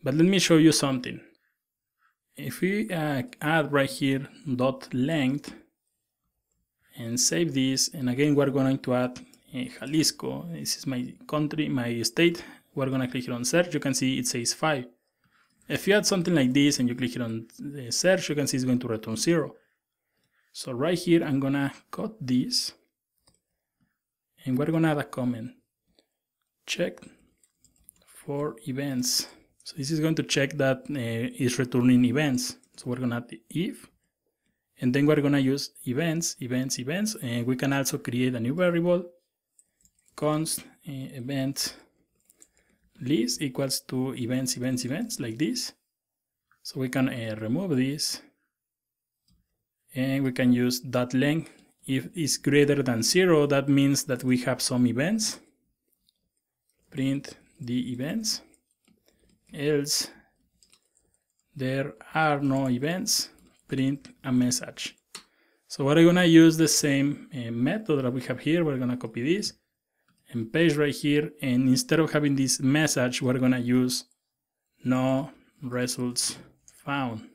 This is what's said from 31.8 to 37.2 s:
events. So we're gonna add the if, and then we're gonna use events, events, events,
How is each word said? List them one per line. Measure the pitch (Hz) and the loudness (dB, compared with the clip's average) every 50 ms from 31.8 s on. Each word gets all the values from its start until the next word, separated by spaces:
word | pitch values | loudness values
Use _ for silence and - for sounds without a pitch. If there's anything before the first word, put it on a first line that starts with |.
| 120 127 127 123 123 | 6 6 8 8 6
events. | 120 113 143 156 147 131 123 - - - _ _ _ _ | 4 4 2 2 2 0 0 -2 -4 -8 _ _ _ _
So | - - 131 | -14 -8 -8
we're | 123 123 | -6 -4
gonna | 127 120 117 120 | -4 -4 -4 -4
add | 120 - | -6 -10
the | - - _ _ | -18 -20 _ _
if, | - 147 180 - - - - - _ _ _ _ _ _ _ _ _ _ _ _ _ _ _ _ _ _ | -6 -4 -4 -4 -6 -10 -18 -20 _ _ _ _ _ _ _ _ _ _ _ _ _ _ _ _ _ _
and | - 127 123 | -2 0 2
then | 139 143 | 4 4
we're | 147 151 147 | 4 4 4
gonna | 143 143 143 143 | 4 2 2 4
use | 135 131 135 143 - - _ - - 131 | 2 2 0 0 -4 -10 _ -12 -8 -4
events, | 120 135 165 170 156 165 165 - - _ | -2 -2 0 -2 -2 -2 -4 -4 -6 _
events, | 135 117 123 127 131 135 - - | -8 -4 -4 -4 -2 -4 -4 -6
events, | 123 127 160 190 208 214 - - | -6 -6 -4 -4 -4 -4 -6 -6